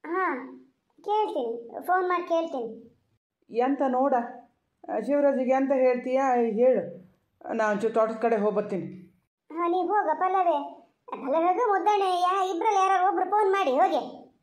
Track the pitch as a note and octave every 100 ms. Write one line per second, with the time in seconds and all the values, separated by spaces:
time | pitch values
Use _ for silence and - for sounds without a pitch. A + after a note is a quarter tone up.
0 | D4 F4+ F4+ C4 C4+ - - _ _ _
1 | G4+ G#4+ G#4+ F#4 A#3 A#3 - - C#4+ F#4
2 | F4+ F4+ F4 E4 E4 C4+ G#3+ - - _
3 | _ _ _ _ _ G#3+ B3+ C#4 C4+ B3
4 | C#4 B3+ A#3+ - - _ _ _ - G#3
5 | G#3 C#4+ C#4+ B3 B3+ C4 C4+ C#4 B3+ B3
6 | B3+ B3+ C4+ B3 A#3 G#3 B3 A3+ - -
7 | - _ _ _ - A3+ G#3+ G#3 A3 A3+
8 | A3 A3 A#3 A3 G#3 G3 - F#3+ D3+ -
9 | - _ _ _ _ D#4+ F4 F4+ F4+ G#4
10 | E4 D4+ F#4 F#4+ F4 D4 C#4 - - _
11 | - - C4 D#4 E4+ F#4 A#4+ G4 G4 G#4
12 | F#4+ F4+ F4+ G4 F#4 E4+ A4 G4 F#4+ F#4+
13 | F#4 F4 F#4 G#4 G4+ G4 D#4 B3+ F#4 D4+
14 | - - - _